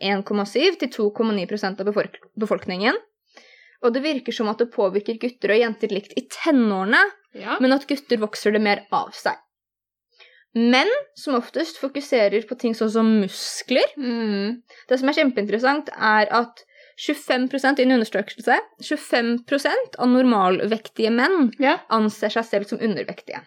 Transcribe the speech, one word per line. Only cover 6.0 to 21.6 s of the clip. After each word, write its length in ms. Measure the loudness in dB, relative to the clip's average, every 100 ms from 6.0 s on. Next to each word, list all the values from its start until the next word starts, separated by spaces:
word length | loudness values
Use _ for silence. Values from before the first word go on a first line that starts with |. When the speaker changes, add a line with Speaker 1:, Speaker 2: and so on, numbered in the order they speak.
| -6 -10
Speaker 1:
i 60 | -10
tenårene, 720 | -4 2 4 4 2 2 2 2 -2 _
Speaker 2:
Ja. 220 | -14 -6 0
Speaker 1:
men 120 | 2
at 140 | 2 0
gutter 280 | -6 -2 -2
vokser 360 | -2 -2 0
det 80 | 2
mer 240 | 2 0 -2
av 180 | -4 -4
seg. 220 | -6 -6 -6 _ _ _ _ _ _ _ _ -20 _ _
Menn 360 | 0 2 4 2 -2 -4 -10
som 180 | -4
oftest 440 | -4 -2 -6 -6 -6
fokuserer 680 | -8 -6 -2 2 2 0 -4
på 100 | -4
ting 180 | -4
sånn 160 | -2 0
som 200 | 2 4 4
muskler. 680 | 2 -4 -10 -8 -2 2 0 -2
Speaker 2:
Mhm. 640 | -6 -2 -2 -2 -2 -6 _ -10 -2
Speaker 1:
Det 140 | 0
som 80 | 2
er 60 |
kjempeinteressant 720 | 2 2 0 -2 0 0 0 -4 -2
er 300 | 2 4 4
at 320 | 2 -2 -8 _ _ -20 -10
tjuefem 520 | -6 -4 -2 0 0
prosent 300 | 0 0 4
i 20 |
en 160 | 4 4
undersøkelse, 600 | 2 -4 -6 -4 0 0 0 -10
tjuefem 640 | -8 -6 -2 0 0 -2
prosent 520 | -2 -2 0 -2 -4 0
av 80 | 4
normalvektige 1040 | 6 6 4 4 2 0 -4 -6 -2 0
menn 400 | 2 2 4 2
Speaker 2:
Ja. 220 | 2